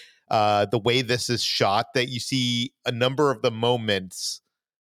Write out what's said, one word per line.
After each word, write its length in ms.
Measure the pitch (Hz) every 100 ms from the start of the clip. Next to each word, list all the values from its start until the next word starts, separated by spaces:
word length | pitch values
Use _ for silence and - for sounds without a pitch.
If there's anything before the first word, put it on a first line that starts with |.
| - _ _
uh, 360 | 110 107 104 101
the 120 | 117
way 220 | 104 123
this 300 | 120 123 -
is 120 | 117
shot, 520 | - - 110 101 117
that 160 | 131 123
you 100 | 123
see 540 | - 135 123 120 120 _
a 80 | 123
number 380 | 120 127 135 147
of 100 | 120
the 100 | 131
moments, 920 | 113 120 123 110 98 92 - - - _ _ _ _ _